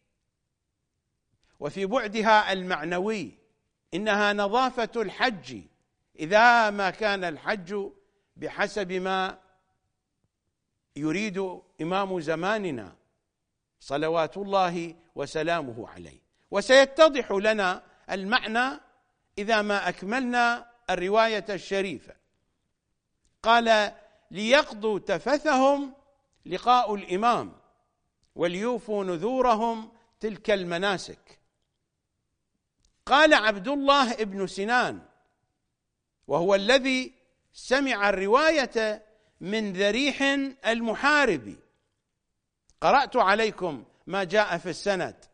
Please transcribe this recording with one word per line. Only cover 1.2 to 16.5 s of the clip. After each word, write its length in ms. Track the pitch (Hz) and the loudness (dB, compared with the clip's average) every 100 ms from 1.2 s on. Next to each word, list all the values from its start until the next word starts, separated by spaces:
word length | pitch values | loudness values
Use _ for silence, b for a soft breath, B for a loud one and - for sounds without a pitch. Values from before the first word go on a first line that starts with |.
| _ _ _ - | _ _ _ -12
وفي 260 | 147 185 190 | -10 -6 -4
بعدها 640 | 254 214 220 214 214 196 | -2 -4 0 4 4 4
المعنوي، 840 | 190 180 165 156 175 208 214 120 - _ _ _ _ _ | -2 -2 -4 -4 -4 -2 -4 -8 -14 _ _ _ _ _
إنها 380 | 165 214 202 208 | -6 0 2 2
نظافة 580 | 208 202 233 262 - 226 233 | 0 0 0 0 -2 -6 -4
الحج 640 | 196 - 247 190 127 110 76 _ _ _ _ - | -6 -2 -4 -4 -12 -18 -18 _ _ _ _ -10
إذا 520 | 156 208 240 240 214 | 2 6 8 6 4
ما 200 | 202 190 | 0 -4
كان 340 | - 214 196 | -2 -2 -2
الحج 680 | 175 147 165 214 170 208 196 - _ _ _ - | -4 -6 -6 -6 -6 -8 -8 -12 _ _ _ -14
بحسب 560 | 143 - 202 208 185 | -10 -4 -4 -4 -6
ما 460 | 185 190 190 190 - _ _ _ _ _ _ _ _ _ _ _ _ _ _ _ 143 | -4 -4 -2 -4 -8 _ _ _ _ _ _ _ _ _ _ _ _ _ _ _ -6
يريد 640 | 156 175 214 185 190 180 - - | -4 -2 -4 -6 -8 -10 -16 -10
إمام 400 | 160 185 196 185 | -4 -2 -2 -4
زماننا 760 | 151 160 180 220 190 123 95 - _ _ _ _ _ _ _ _ | -4 -2 -2 -2 -4 -6 -10 -18 _ _ _ _ _ _ _ _
صلوات 560 | - 139 160 165 156 190 | -6 -4 0 0 -2 -4
الله 580 | 196 196 180 170 170 160 _ | -2 0 0 -2 -8 -12 _
وسلامه 760 | - 139 156 160 170 135 117 95 | -10 -6 -4 -2 -2 -4 -12 -14
عليه. 320 | - 82 64 _ _ - | -16 -20 -20 _ _ -6